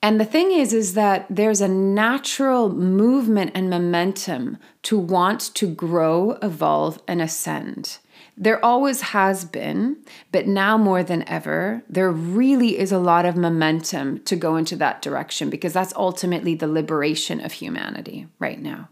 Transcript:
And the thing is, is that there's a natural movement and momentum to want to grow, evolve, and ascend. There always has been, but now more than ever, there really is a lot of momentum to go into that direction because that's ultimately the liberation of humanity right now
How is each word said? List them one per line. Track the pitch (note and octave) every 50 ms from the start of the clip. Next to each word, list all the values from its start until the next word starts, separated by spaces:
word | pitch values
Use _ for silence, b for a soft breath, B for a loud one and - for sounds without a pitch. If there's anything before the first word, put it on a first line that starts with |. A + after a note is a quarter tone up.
| -
And | G#3 A3 G#3+
the | G#3+
thing | G#3+ - D#4 F4 F#4+
is, | F#4+ E4+ C#4 G#3+ A3
is | A3+ A3 F#3 F3+
that | G#3 G#3+ G3+ G3 F3+ F#3+ -
there's | G3 F3+ G#3 A3 A3 F#3+
a | G3+ F#3+
natural | F#3+ F#3+ F#3+ G3 G3 G3+ G#3+ A3+ B3 C#4 - - - - C#4 C4+ B3+ B3 A#3 G#3
movement | F3 - F3 F#3 F#3 F#3+ G#3+ A#3 B3+ C#4 B3+ A3 A3 G3+ F#3+ E3+ -
and | F#3 F#3 F#3
momentum | F3+ F3 F3 F3 F3 E3+ F3 F#3+ F#3+ - - - E3+ B2+ B2 - - B B B B B _
to | - A3+ G#3+
want | F3+ E3+ F#3+ F3+ F3 F#3 G#3+ A#3 - - -
to | - -
grow, | F#3+ D#3+ D#3+ - E3 E3+ F3 D#3+ D#3+ D#3+ E3+ F#3 G#3+ B3 - -
evolve, | G#3+ E3+ D#3 D#3+ D#3 D3+ D3+ D3+ D#3 D#3+ - _
and | - F#3 E3+
ascend. | D#3+ D#3+ - - - E3 D#3 D3 - - - - - - - - b b b b b b b
There | - F#3+ G#3+ A3 - -
always | A#3 A#3+ B3 C#4 C#4 C4 - -
has | - - G#3 F#3+ F#3+ G3 F#3 F3+
been, | E3 - - - D3 D3+ F3+ G#3 B3 D4 - B B B B B B -
but | F#3+ -
now | - G3 G3 G3 G3+ A3 A3
more | A3 G3 F#3 F3+ F3+
than | E3+ F3+ E3 - -
ever, | D#3+ D#3+ D#3+ D#3 D3+ D#3+ F3 G3 A3 A#3+ -
there | _ - F3+ F#3 F#3
really | F3 D#3+ E3 E3+ F3+ G#3+ B3+ C4+ C#4 C4 B3 A#3 - -
is | G3 F#3
a | G3 F#3
lot | F3+ F3+ E3+ E3+ F3
of | F3 E3+
momentum | F3 F3 E3+ E3 D#3+ D#3+ D#3 D#3+ E3 D#3+ - - D#3+ C#3 C#3 C3+ -
to | - - G3+
go | E3+ E3 E3 D#3+
into | D#3+ D#3+ D#3+ F3+
that | D3+ D#3 C#3 - - -
direction | C#3+ C#3+ C3+ C3+ - - - D#3 C#3+
because | - D3+ - F3+ E3
that's | F#3 F#3 F3+ -
ultimately | - G3+ F#3 F3+ F3+ - F3+ F3 E3 - F3 E3
the | D#3 E3
liberation | D#3 D#3 D#3+ D3+ D3+ D#3+ D3+ C#3+ D3+ D3+ D3+ - - E3+ D#3
of | - - -
humanity | - - F3 - - - - - - - - - - - E3 _ _
right | - C#3 - -
now | - D3 C3+ - - -